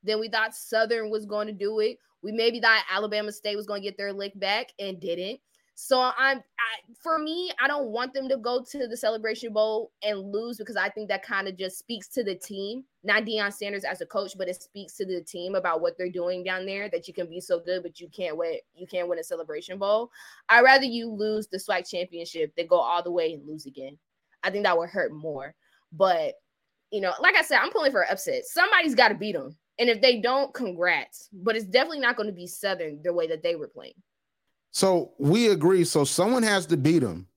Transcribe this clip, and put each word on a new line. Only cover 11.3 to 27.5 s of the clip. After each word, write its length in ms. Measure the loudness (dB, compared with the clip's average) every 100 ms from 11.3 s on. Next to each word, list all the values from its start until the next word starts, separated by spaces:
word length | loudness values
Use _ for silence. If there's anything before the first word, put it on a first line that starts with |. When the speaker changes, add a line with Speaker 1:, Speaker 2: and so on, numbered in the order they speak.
| -4 -4
Speaker 1:
just 280 | -6 -8 -8
speaks 280 | -10 -10 -6
to 140 | -4
the 140 | -4 -6
team, 480 | -10 -8 -8 -8 -14 _
not 220 | 0 0
Deion 280 | 2 -2 -2
Sanders 300 | -4 -8 -6
as 180 | -6 -8
a 60 | -6
coach, 260 | -6 -6 -6
but 100 | -6
it 140 | -6
speaks 320 | -10 -18 -18 -10
to 60 |
the 160 | -6 -6
team 340 | -8 -10 -4 -2
about 240 | 0 0
what 180 | 0 -2
they're 120 | -6
doing 340 | -4 -4 -4
down 200 | -4 -4
there, 240 | -4 -8 -6
that 180 | -6 -8
you 60 |
can 140 | -10 -8
be 120 | -10
so 180 | -4 -4
good, 240 | -2 -4
but 160 | -6 -16
you 100 | -20
can't 280 | -8 -6 -4
win, 220 | -4 -6 _
you 120 | _ -8
can't 220 | -6 -4
win 100 | -4
a 60 |
Celebration 540 | -6 -8 -8 -10 -10 -6
Bowl. 320 | 0 0 -2 -14 -20 -18 6
I'd 140 | 8
rather 220 | 10 8
you 260 | 6 -4 -6
lose 380 | -4 -2 -2 -4
the 100 | -10
swac 300 | -4 -4 -2
championship 680 | -6 -6 -8 -10 -4 -4 -2
than 100 | 2
go 120 | 4
all 240 | 4 0
the 80 | 0
way 220 | 0 0
and 120 | -4 -12
lose 200 | -14 -14
again. 320 | -16 -16 -16 _ _ _ _
I 60 | -6
think 140 | 0
that 140 | 2 2
would 120 | 0
hurt 220 | -2 -4
more. 440 | -4 -8 -8 -10 -16 _ _ _
But, 440 | 2 4 4 2 -6 _ _ _ _ _
you 80 | -2
know, 140 | -2 4
like 160 | 4
I 80 | 4
said, 160 | 4